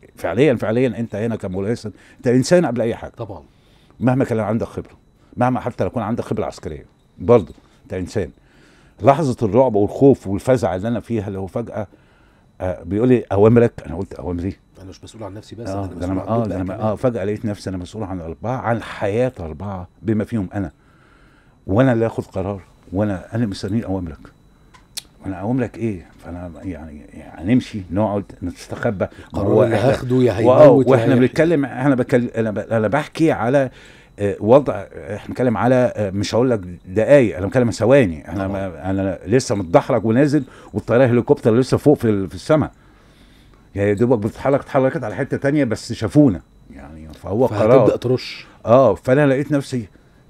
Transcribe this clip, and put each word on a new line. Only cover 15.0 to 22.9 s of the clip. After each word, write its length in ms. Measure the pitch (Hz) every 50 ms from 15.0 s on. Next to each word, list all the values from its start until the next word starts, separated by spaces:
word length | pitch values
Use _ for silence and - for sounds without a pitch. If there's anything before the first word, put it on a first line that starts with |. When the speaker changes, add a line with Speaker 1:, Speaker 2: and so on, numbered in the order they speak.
| -
Speaker 2:
مسؤول 180 | 98 - 110 110
عن 120 | 95 95
نفسي 220 | 107 - - 101
بس، 120 | 101 117 98
Speaker 1:
آه، 160 | 95 101 98
Speaker 2:
أنا 20 |
Speaker 1:
ده 100 | 92 87
Speaker 2:
مسؤول 140 | 85 87 90
Speaker 1:
أنا، 100 | 92 92
Speaker 2:
عن 80 | 90 95
Speaker 1:
آه، 100 | 113 117
Speaker 2:
دول 100 | 113 104
Speaker 1:
ده 80 | 90
أنا، 80 | 90 92
Speaker 2:
كمان. 160 | 92 92 -
Speaker 1:
آه، 140 | 107 110 101
فجأة 300 | - - 127 117 104 92
لقيت 200 | 104 107 110 117
نفسي 260 | 107 104 - - 104
أنا 80 | 95 92
مسؤول 260 | 90 85 - 107 110
عن 160 | 90 95 90
أربعة، 360 | 80 82 82 - - 110 127
عن 260 | - - 110 120 110 -
حياة 500 | - - - 113 101 101 117 127 127 - -
أربعة 480 | 87 78 78 73 95 101 98 90 90 - _ _ -
بما 220 | 107 110 107 104
فيهم 240 | - 120 110 95 87 -
أنا، 160 | 101 95 82 - _ _ _ _ _ _ _ _ _ _ _ _ _ _ _ _ _ _
وأنا 260 | - 95 110 135 135 120
اللي 140 | 113 113
آخد 180 | 117 - - -
قرار، 360 | - - 95 92 98 101 95 - _ _ _ _ -